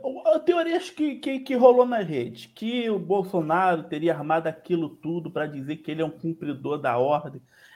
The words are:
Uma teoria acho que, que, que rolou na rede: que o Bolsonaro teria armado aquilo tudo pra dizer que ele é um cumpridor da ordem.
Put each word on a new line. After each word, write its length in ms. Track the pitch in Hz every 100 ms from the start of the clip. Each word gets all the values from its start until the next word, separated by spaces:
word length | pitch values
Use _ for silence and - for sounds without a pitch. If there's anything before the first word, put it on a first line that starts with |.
Uma 340 | 262 - 330 311
teoria 380 | 349 349 330 349
acho 180 | -
que, 220 | - 302 254
que, 240 | 277 269
que 160 | 262 254
rolou 300 | 254 247 247
na 140 | 233
rede: 500 | 170 139 117 - -
que 400 | - 220 247 226
o 80 | 196
Bolsonaro 840 | 165 202 185 185 156 170 185 170
teria 300 | - 151 165
armado 360 | 151 147 160 165
aquilo 400 | 156 - 175 151
tudo 420 | - 151 170 160
pra 160 | 151 151
dizer 300 | 143 135 156
que 120 | -
ele 120 | 156
é 40 | 156
um 60 |
cumpridor 680 | - 165 165 147 135 135 147
da 200 | 135 120
ordem. 440 | 135 147 147 135 _ _ -